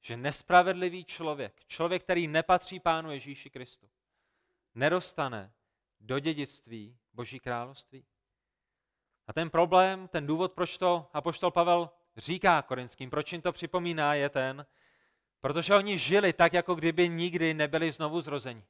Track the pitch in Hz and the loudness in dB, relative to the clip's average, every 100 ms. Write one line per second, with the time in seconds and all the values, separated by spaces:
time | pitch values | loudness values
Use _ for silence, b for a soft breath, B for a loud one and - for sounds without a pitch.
0 | - 117 135 147 - 180 180 180 180 180 | -12 -8 -8 -8 4 6 6 0 -4 -6
1 | 170 - 160 147 110 _ _ - 170 180 | -14 -8 -6 -6 -8 _ _ -4 -2 -2
2 | - 180 165 160 165 180 - 185 170 160 | -2 -2 0 -2 2 2 2 -4 0 0
3 | 160 143 135 139 139 131 123 - 101 _ | -2 -10 -12 -16 -16 -16 -18 -20 _ _
4 | _ _ _ _ _ _ _ 113 139 180 | _ _ _ _ _ _ _ -2 0 0
5 | - - 139 113 98 _ _ _ _ _ | -4 -6 -6 -6 -14 _ _ _ _ _
6 | 107 131 147 151 139 - _ 113 104 123 | -6 -4 -2 -4 -8 -10 _ -16 -16 _
7 | _ 110 120 131 127 120 120 139 - 135 | _ -14 -12 -12 -8 -8 -8 -14 -20 -20
8 | _ _ _ _ _ _ _ _ _ _ | _ _ _ _ _ _ _ _ _ _
9 | _ _ - 135 165 165 175 185 190 190 | _ _ -10 -6 -2 2 6 6 6 2
10 | 185 170 143 160 180 180 175 - 180 175 | -6 -6 -2 -2 -2 -2 -6 0 2 0
11 | 143 151 165 160 180 175 170 175 165 _ | -2 -6 -4 -2 0 2 4 4 2 _
12 | _ - 123 180 190 160 - 127 123 - | _ -16 -6 0 4 4 2 -8 -8 -12
13 | 131 143 151 175 175 - 165 185 175 160 | -6 -6 -4 -4 -4 -4 -6 -4 -2 0
14 | 147 147 139 139 131 135 147 _ _ _ | 0 2 0 0 -4 -6 -16 _ _ _
15 | _ _ _ _ 131 147 170 202 202 190 | _ _ _ _ -4 -2 4 4 4 -2
16 | 123 196 196 160 170 175 170 170 160 165 | 2 4 4 4 4 4 0 0 0 2
17 | 175 165 175 170 160 156 151 156 165 147 | 0 2 -4 0 0 0 0 0 -2 -2
18 | 156 165 156 143 127 117 98 | -4 -4 -4 -6 -8 -14 -20